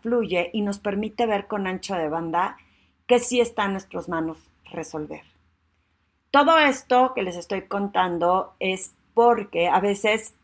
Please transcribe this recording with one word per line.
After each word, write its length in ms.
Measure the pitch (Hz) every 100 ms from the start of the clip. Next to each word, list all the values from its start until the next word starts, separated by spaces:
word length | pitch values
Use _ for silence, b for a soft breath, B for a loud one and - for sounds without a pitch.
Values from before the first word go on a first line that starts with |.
fluye 480 | 226 240 196 180 170
y 80 | 220
nos 200 | 208 202
permite 440 | 214 202 214 208
ver 220 | 233 202 202
con 200 | 208 190
ancho 280 | 185 -
de 160 | 190 156
banda 480 | 165 165 170 190 - b b b b _
que 140 | 247
sí 200 | 240 247
está 240 | 226 233
en 80 | 202
nuestras 380 | 190 196 185 170
manos 260 | 170 160 156 _ _ -
resolver. 520 | - 156 160 151 156 - _ _ _ _ _ _ _ _ _ _
Todo 280 | 277 294 320
esto 560 | 294 269 - 247 254
que 80 | 254
les 140 | 185 175
estoy 260 | - 196
contando 880 | 190 202 202 196 185 175 170 185 - _
es 320 | 190 190 - - _
porque 540 | - 240 233 208 165 175
a 120 | 185
veces 540 | 202 202 214 220 - -